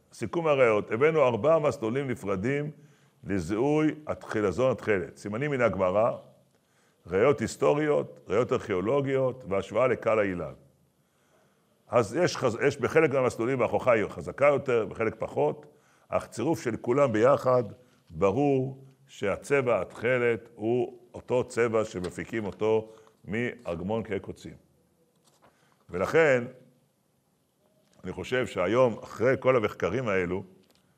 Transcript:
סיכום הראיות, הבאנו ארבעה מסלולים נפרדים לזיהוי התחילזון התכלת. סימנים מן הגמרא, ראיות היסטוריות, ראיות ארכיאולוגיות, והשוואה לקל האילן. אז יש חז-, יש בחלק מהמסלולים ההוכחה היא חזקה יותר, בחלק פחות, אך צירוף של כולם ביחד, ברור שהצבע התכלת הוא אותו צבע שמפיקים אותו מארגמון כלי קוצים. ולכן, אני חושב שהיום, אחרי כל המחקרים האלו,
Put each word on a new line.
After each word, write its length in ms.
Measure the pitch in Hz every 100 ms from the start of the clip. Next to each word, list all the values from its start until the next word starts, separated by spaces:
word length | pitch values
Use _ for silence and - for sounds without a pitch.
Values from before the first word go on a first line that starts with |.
| _
סיכום 340 | - 110 170 160
הראיות, 440 | 139 123 107 92
הבאנו 320 | 113 151 160
ארבעה 360 | 127 113 135 160
מסלולים 520 | 147 - 110 127 139
נפרדים 600 | 117 95 95 113 143 151 - - _ _ _
לזיהוי 680 | - 98 80 104 139 151 156 - -
התחילזון 640 | 92 - 110 104 85 131
התכלת. 460 | 117 - 98 85 -
סימנים 340 | 82 110 147
מן 100 | 135
הגמרא, 520 | 117 92 92 98 120 135 - _ _ _ _ _ _ _ 85
ראיות 340 | 92 127 143
היסטוריות, 800 | 113 - 147 147 151 147 131 - -
ראיות 240 | 98 123
ארכיאולוגיות, 920 | 120 - 90 98 143 135 135 131 - 85
והשוואה 380 | 98 95 104 127
לקל 320 | 107 110 110
האילן. 340 | 101 90 73 67 _ _ _ _ _ _ _ _ _ _ _ _ _
אז 280 | 113 104 127
יש 200 | 175 -
חז-, 220 | 127 107 131
יש 120 | 135
בחלק 320 | 113 160 160
מהמסלולים 500 | 135 123 - 113 135
ההוכחה 320 | 104 101 127
היא 120 | 113 90
חזקה 380 | - 78 - 143
יותר, 400 | 139 139 120 101
בחלק 280 | - 113 -
פחות, 480 | 95 127 147 - - _ _ _ _
אך 180 | 92 -
צירוף 360 | - 131 160
של 140 | 123 110
כולם 360 | - 127 139
ביחד, 520 | 107 123 139 127 127 107 101 _ _ _
ברור 720 | 80 98 110 143 135 131 131 - _ _
שהצבע 760 | - 101 90 - 143 123 104
התכלת 680 | 85 - 117 127 120 113 -
הוא 440 | - 110 123 - - -
אותו 300 | - - 123
צבע 400 | 123 113 117 110
שמפיקים 600 | 107 - 87 85 82 117
אותו 480 | 101 - 107 110 110 - - _
מארגמון 800 | - 107 120 - - 85 92 113
כלי 180 | 104 98
קוצים. 340 | - 87 82 80 _ _ _ _ _ _ _ _ _ _ _ _ _
ולכן, 540 | 87 92 151 160 127 120 - - _ _ _ _ _ _ _ _ _ _ _ _ _
אני 80 | 92
חושב 340 | 90 87 127 107
שהיום, 520 | 95 90 117 127 98
אחרי 320 | - - 120 127
כל 160 | 127 127
המחקרים 520 | 104 - 90 113 120
האלו, 360 | 95 87 92 98 - _ _ _